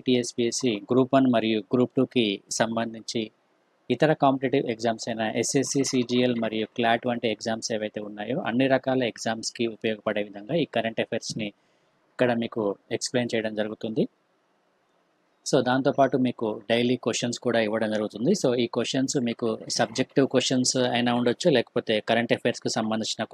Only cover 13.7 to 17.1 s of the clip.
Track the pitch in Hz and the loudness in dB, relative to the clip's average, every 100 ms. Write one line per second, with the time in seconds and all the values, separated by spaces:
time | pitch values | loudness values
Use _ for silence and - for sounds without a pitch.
13.7 | 110 113 117 226 _ _ _ _ _ _ | -6 -4 -2 -2 _ _ _ _ _ _
14.7 | _ _ _ _ _ _ _ - 139 120 | _ _ _ _ _ _ _ 0 2 2
15.7 | 131 139 139 135 135 127 - 110 113 107 | 2 2 4 4 4 0 -2 -4 -4 0
16.7 | 117 120 123 117 | 2 2 0 -2